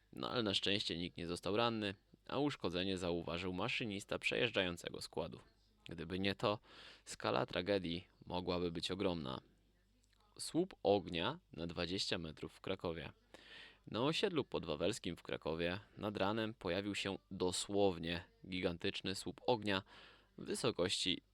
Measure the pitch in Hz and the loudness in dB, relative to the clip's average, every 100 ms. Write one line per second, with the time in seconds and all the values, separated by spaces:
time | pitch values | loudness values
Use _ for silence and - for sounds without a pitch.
0 | _ - 62 123 107 95 92 104 - 85 | _ -6 -2 0 2 2 4 2 0 -2
1 | 87 - 85 87 90 107 120 113 101 98 | -4 -4 -4 -2 0 4 4 2 -2 -4
2 | _ - - 131 147 139 92 87 95 92 | _ -20 -4 0 0 0 -2 0 0 0
3 | 90 85 76 85 92 92 120 - 117 98 | 0 0 -2 -2 -2 -2 -2 -2 -2 -4
4 | - - - 110 123 104 92 87 - - | -4 -2 2 2 4 4 2 0 -6 -8
5 | - - 82 - - _ _ _ - 85 | -6 -4 -4 -8 -18 _ _ _ -12 -8
6 | 80 92 98 95 110 104 - - - - | -4 0 0 2 2 2 -4 -20 -18 -18
7 | - - 110 123 127 87 92 101 85 85 | -14 -2 2 2 2 0 2 2 2 -4
8 | - - - 90 87 87 87 85 - 92 | -6 -18 -4 -2 2 2 2 0 -2 0
9 | 95 85 65 64 - _ _ _ _ _ | 0 0 -4 -6 -10 _ _ _ _ _
10 | _ _ _ - - 156 190 - - 101 | _ _ _ -10 -2 0 0 2 6 6
11 | 85 85 104 170 - 78 85 82 85 98 | 4 0 0 -2 -10 -6 -4 -2 -2 0
12 | - 98 82 76 80 - - 95 92 82 | 0 -2 -2 -8 -12 -10 -6 -4 -2 -4
13 | 71 - _ - - - - - - 104 | -8 -14 _ -20 -20 -18 -20 -18 -6 0
14 | 139 160 208 156 - 82 82 76 87 110 | 2 2 2 0 0 -2 0 2 2 0
15 | 90 82 - - 73 80 85 101 - - | -4 -6 -4 -4 -2 0 0 -2 -8 -6
16 | 104 98 95 113 110 113 92 90 104 98 | -4 2 2 2 -2 -2 -2 0 0 -2
17 | 98 95 - 92 92 - - 101 101 85 | -2 -4 -6 0 0 0 0 4 4 4
18 | 82 85 - _ 95 92 92 85 98 - | -2 -4 -6 _ -6 -2 0 0 -2 -2
19 | 95 95 90 - - 117 101 95 - - | -4 -4 -6 -2 0 2 2 0 0 -18
20 | - - _ - - - 120 - 90 - | -20 -20 _ -12 -6 0 0 2 2 2
21 | 92 82 _ | 2 0 _